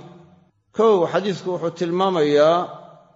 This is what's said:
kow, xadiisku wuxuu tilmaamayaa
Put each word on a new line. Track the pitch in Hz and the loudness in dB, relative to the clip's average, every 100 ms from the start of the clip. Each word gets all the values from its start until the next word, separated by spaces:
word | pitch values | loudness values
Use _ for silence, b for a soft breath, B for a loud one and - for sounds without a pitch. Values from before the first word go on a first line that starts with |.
| - - - _ _ _ _ - | -12 -20 -20 _ _ _ _ 0
kow, | 220 196 156 | 2 2 2
xadiisku | 165 202 160 - | -2 -2 -4 -6
wuxuu | 180 165 160 | -6 -6 -6
tilmaamayaa | 175 175 190 180 147 147 151 170 175 - - - _ | -4 -2 0 0 2 4 4 2 -2 -12 -20 -20 _